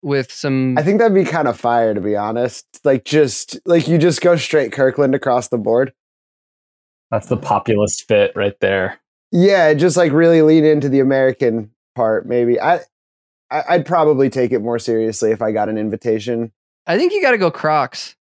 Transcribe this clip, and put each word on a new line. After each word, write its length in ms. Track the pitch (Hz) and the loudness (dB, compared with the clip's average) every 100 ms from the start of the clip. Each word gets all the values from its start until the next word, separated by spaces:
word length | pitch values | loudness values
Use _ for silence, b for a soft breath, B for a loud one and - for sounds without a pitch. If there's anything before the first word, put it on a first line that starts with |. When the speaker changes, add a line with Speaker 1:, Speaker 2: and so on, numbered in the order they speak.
Speaker 1:
with 280 | 170 139 131 | -4 -4 -4
some 460 | - 147 131 131 127 | -8 -4 -2 -2 -2
Speaker 2:
I 60 | |
think 160 | 151 202 | 0 2
that'd 160 | 226 196 | 2 2
be 100 | 190 | 0
kinda 280 | 165 143 | -2 -2
fire, 400 | 117 120 120 113 104 | -2 0 2 0 -2
to 60 | |
be 140 | 98 104 | -4 -4
honest. 500 | 104 117 123 - - - | -4 -4 -4 -6 -20 -6
Like, 220 | 147 135 - | -2 -2 0
just, 540 | 147 139 - - - - | 2 2 0 -8 -10 0
like, 220 | 170 160 | 0 2
you 100 | 165 | 2
just 240 | 170 156 | 2 2
go 140 | 180 170 | 2 0
straight 360 | - 156 123 | 0 -2 -2
Kirkland 440 | 135 131 127 139 131 | 0 0 2 0 0
across 320 | 135 123 120 | 0 -2 -2
the 100 | 120 | -4
board. 360 | 107 117 131 _ _ _ _ _ _ _ _ _ _ _ _ | 0 0 0 _ _ _ _ _ _ _ _ _ _ _ _
Speaker 3:
That's 160 | 110 - | -6 -4
the 100 | 120 | -6
populist 720 | - 101 - 104 104 - - | -2 -2 0 0 0 -2 0
fit 260 | 104 98 - | 2 2 0
right 240 | 101 - | -4 -2
there. 400 | 98 98 92 - _ _ _ | -2 0 -2 -8 _ _ _
Speaker 2:
Yeah, 420 | 175 190 196 160 | 2 4 4 4
just, 240 | 151 180 175 | 4 2 2
like, 140 | 165 | 2
really 300 | 147 165 165 | 4 4 6
lean 200 | 156 160 | 6 6
into 260 | 151 151 143 | 4 2 2
the 100 | 135 | 2
American 720 | 135 135 131 127 123 113 107 _ _ - | 2 2 0 0 -2 -2 -8 _ _ -4
part, 320 | 113 110 - | -2 -2 -2
maybe. 320 | 120 120 120 | -2 0 0
I, 200 | 135 175 - _ _ _ _ _ _ | 0 -2 -4 _ _ _ _ _ _
I, 140 | 147 147 | -8 -2
I'd 160 | 175 147 | -2 0
probably 420 | 175 151 135 135 | 0 2 2 0
take 220 | 131 123 | 0 -2
it 80 | 120 | -2
more 180 | 110 117 | -4 -6
seriously 540 | - 113 113 107 110 | -2 -2 -2 -2 -2
if 100 | 110 | -2
I 100 | 110 | -2
got 180 | 107 104 | -2 -4
an 80 | 110 | -4
invitation. 720 | 107 98 120 110 107 117 117 _ _ _ - | -6 -6 -4 -4 -4 -8 -8 _ _ _ -6
Speaker 1:
I 120 | 180 | -2
think 160 | 349 | -2
you 80 | 415 | 0
gotta 160 | 285 240 | 0 0
go 100 | 180 | -2
Crocs. 680 | - 156 156 131 - - _ | -2 -2 -2 -2 -8 -18 _